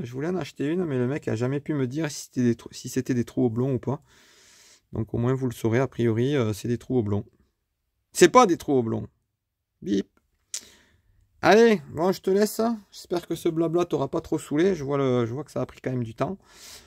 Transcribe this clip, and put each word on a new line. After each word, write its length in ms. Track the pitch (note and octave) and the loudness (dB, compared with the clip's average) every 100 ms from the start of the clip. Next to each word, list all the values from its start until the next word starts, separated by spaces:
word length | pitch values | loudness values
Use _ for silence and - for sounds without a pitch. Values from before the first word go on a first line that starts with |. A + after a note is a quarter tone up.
je 80 | A#2+ | -6
voulais 160 | B2+ D#3+ | -8 -6
en 80 | F#3 | -6
acheter 320 | - - C#3 | -6 -6 -4
une, 180 | F3+ E3+ | -2 -2
mais 120 | C3 | -2
le 100 | B2 | -2
mec 200 | D3+ - | -2 -4
a 80 | A2 | -2
jamais 240 | B2 C#3+ | -2 -4
pu 140 | - | -2
me 140 | D3+ B2+ | -2 -2
dire 240 | D3 D3+ | -2 -6
si 140 | - - | -8 -8
c'était 180 | C3 | 0
des 120 | B2 A2+ | 2 0
trous, 140 | - | -4
si 180 | - B2 | -14 -8
c'était 240 | C3 B2 | -4 -2
des 100 | B2 | -2
trous 220 | A2+ - B2+ | -2 0 0
oblongs 280 | A2+ C3 | 0 -2
ou 60 | B2 | -2
pas. 220 | - C#3+ _ _ - _ - - - - _ | -4 -6 _ _ -20 _ -20 -20 -20 -20 _
Donc 200 | - A2+ | -8 -4
au 40 | A#2 | -2
moins 160 | A#2+ | 0
vous 140 | C3 C3 | 0 -2
le 60 | |
saurez, 260 | - A2+ A#2+ | -2 0 0
a 80 | C3+ | 0
priori, 480 | - A#2 A2 B2+ D3 | 0 0 2 0 2
euh, 180 | A2 | 0
c'est 140 | G#2 A#2 | -2 -4
des 100 | A#2 | -4
trous 220 | - B2+ | -2 0
oblongs. 260 | G2+ G2+ - _ _ _ _ _ _ _ _ | 0 -2 -4 _ _ _ _ _ _ _ _
C'est 160 | - F3 | 6 8
pas 160 | B3+ A3+ | 8 6
des 120 | D#3 | 4
trous 200 | - C3 | 0 2
oblongs. 300 | A2+ A2 A#2 _ _ _ _ _ _ _ | 2 -2 -6 _ _ _ _ _ _ _
Bip. 260 | - G3+ - _ _ _ _ - - - _ _ _ _ _ _ | -4 -2 -2 _ _ _ _ -14 -14 -20 _ _ _ _ _ _
Allez, 400 | D#3+ G#3 A#3 G3 C#3 | 6 8 8 4 -2
bon, 200 | C#3+ F#3 | -2 0
je 80 | F3+ | 0
te 120 | F#3+ | 0
laisse. 300 | G3 G#3 - A3+ A3 - | 2 2 0 -2 -4 -10
J'espère 360 | - - F3 - | -18 -6 -6 -4
que 80 | D#3+ | -4
ce 120 | F3 | -2
blabla 380 | D#3+ E3 E3+ F3 | 0 0 0 0
t'aura 220 | D3 C3+ | -2 -2
pas 140 | D#3+ | -4
trop 180 | - D#3 | -4 -6
saoulé. 340 | - D3 F#3+ | -2 0 2
Je 100 | E3+ | 0
vois 140 | C3+ C#3+ | -2 0
le, 280 | C3+ B2 A2+ | 2 2 0
je 60 | |
vois 100 | C3 | -4
que 80 | - | -8
ça 100 | C3 | -6
a 40 | B2+ | -8
pris 120 | - | -8
quand 100 | C3+ | -6
même 120 | B2+ | -4
du 120 | A2+ A2+ | -4 -4
temps. 220 | C#3+ G3 _ - - - | -6 -6 _ -20 -20 -20